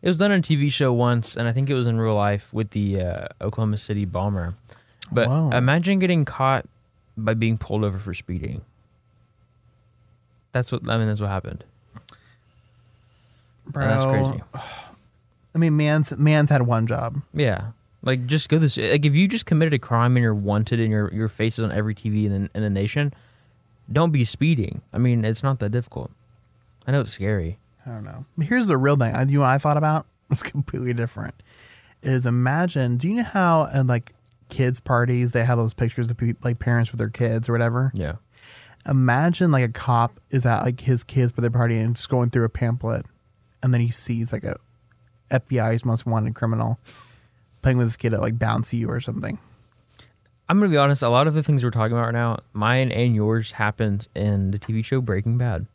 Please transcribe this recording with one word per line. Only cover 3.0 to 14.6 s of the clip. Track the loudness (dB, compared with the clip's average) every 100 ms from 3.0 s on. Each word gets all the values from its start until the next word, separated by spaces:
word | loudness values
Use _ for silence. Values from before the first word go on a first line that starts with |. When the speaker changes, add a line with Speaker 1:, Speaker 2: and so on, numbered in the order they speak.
Speaker 1:
uh, | -2 -6 -10 -8
Oklahoma | -6 -2 -2 -2
City | -4 -4 -4
bomber. | -2 -2 -2 -4 -8 _ -20 _ _ -4
But | 0 2
Speaker 2:
Wow. | 2 2
Speaker 1:
imagine | 2 2 2 2 2
getting | 2 2 0
caught | 0 0 0 -4 _ _ _ _ -6
by | -2 0
being | 0 0
pulled | -2 -2
over | -2 -4
for | -8 -10
speeding. | -8 -8 -6 -10 -14 _ _ _ _ _ _ _ _ _ _ _ _ _ _ _ _ _ _
That's | -4 -4
what, | -6 -4
I | -2
mean, | 0
that's | -2
what | -2
happened. | -4 -6 -14 -16 _ _ -20 -20 -20 _ _ _ _ _ _ _ _ _ _ _ _ _ _ -14
Speaker 2:
Bro, | -4
Speaker 1:
And | 0
that's | 2
crazy. | 2 2 0 -2 -10
Speaker 2:
<sighs> | -16